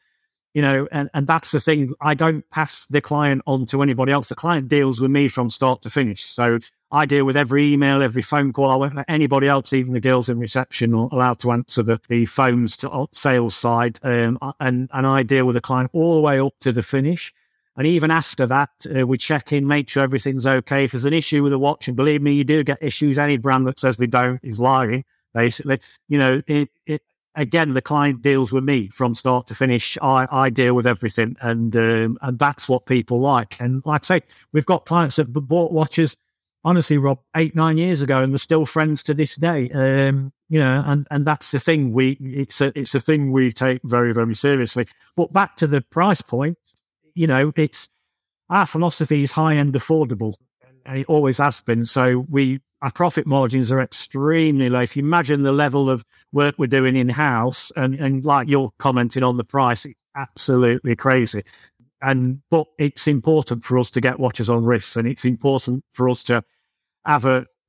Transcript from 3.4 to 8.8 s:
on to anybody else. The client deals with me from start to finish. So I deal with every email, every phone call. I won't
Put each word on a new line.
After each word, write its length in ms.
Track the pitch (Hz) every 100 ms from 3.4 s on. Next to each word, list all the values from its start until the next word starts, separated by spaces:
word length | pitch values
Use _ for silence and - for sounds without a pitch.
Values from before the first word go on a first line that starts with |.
| -
on 180 | 135 120
to 140 | 135
anybody 300 | 143 123 131
else. 180 | 143 -
The 60 | 120
client 320 | 165 170 131
deals 340 | 147 135 117
with 80 | 131
me 180 | 143 139
from 220 | - 120
start 320 | - 131 127
to 80 | 113
finish. 340 | 143 123 98
So 360 | - - 120 117 - _ _
I 160 | 151 147
deal 180 | 143 135
with 100 | 135
every 380 | 131 139 147
email, 300 | 143 139 139
every 180 | 131 123
phone 320 | 107 147 139
call. 160 | 127 139
I 60 |
won't 180 | 131